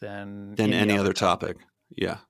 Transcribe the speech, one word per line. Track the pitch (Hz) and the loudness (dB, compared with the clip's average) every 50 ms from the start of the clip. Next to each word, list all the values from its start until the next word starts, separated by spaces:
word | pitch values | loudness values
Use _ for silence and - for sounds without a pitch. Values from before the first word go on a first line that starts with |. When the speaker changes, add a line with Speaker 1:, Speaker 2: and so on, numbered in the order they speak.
Speaker 1:
than | - 104 101 101 101 101 101 101 101 101 104 | -12 -10 -10 -10 -10 -10 -12 -12 -12 -6 -2
Speaker 2:
Than | 104 110 107 95 | 0 2 2 4
Speaker 1:
any | 87 | 4
Speaker 2:
any | 104 107 104 | 4 4 4
Speaker 1:
other | 101 | 4
Speaker 2:
other | 98 98 95 | 2 2 2
Speaker 1:
topic. | - - 92 87 - - - - - | 2 2 2 2 2 0 -4 -6 -8
Speaker 2:
topic. | - _ _ _ _ _ - | -14 _ _ _ _ _ -8
Yeah. | - - 90 90 101 - | -4 -4 -4 -4 -6 -12